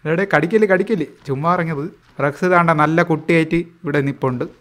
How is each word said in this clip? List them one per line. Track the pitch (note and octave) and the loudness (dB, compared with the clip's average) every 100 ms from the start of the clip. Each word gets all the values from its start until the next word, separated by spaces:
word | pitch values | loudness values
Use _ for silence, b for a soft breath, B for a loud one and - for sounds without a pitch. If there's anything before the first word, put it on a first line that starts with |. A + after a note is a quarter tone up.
| D3+ | -4
എടേ, | E3+ G3 D3+ | -4 0 0
കടിക്കല്, | E3 G#3+ G#3 | 2 2 4
കടിക്കല്. | F#3 G3 G#3+ C#3+ - - | 2 0 -2 -4 -10 -8
ചുമ്മാ | C3+ D#3+ | -4 -2
ഇറങ്ങിയത്. | F3+ E3 D3 E3 - _ - | -2 -2 -6 -8 -14 _ -4
റെക്സ് | C#3 C#3+ F3+ | -4 -2 2
ഇതാണ്ട | F3 E3+ | 4 4
നല്ല | D#3 D3+ E3 | 2 2 2
കുട്ടിയായിട്ട് | E3+ D#3 D#3 E3+ D#3+ E3+ | 0 -2 0 0 2 -2
ഇവിടെ | E3+ _ D#3 D3 | -4 _ -4 -2
നിപ്പുണ്ട്. | C#3 - C3 B2 E3+ - | -2 -2 -4 -2 -8 -10